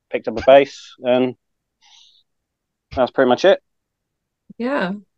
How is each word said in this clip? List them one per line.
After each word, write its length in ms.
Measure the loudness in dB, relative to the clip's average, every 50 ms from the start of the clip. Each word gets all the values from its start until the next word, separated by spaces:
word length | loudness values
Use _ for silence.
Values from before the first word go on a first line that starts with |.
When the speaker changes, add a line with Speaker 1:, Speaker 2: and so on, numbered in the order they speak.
| _ _
Speaker 1:
picked 180 | -10 -8 -8 -8
up 100 | -8 -2
a 40 | 4
bass, 480 | 6 6 6 4 2 -4 -14 -20 -20 -20 -10
and 340 | -4 -2 0 0 0 -2 -4 -10 _ _ _ _ _ _ _ _ _ _ -20 _ -20 _ _ _ _ _ _ _ _ _ _ _ _ _ _ _ _ _ -4
that's 160 | -4 -4 -2
pretty 180 | 0 0 0 0
much 160 | 0 2 2
it. 160 | 2 2 0 -2 _ _ _ _ _ _ _ _ _ _ _ _ _ _ _ _ -20 -14 -10
Speaker 2:
Yeah. 340 | -8 -8 -6 -6 -6 -6 -8 -10 -14 _ _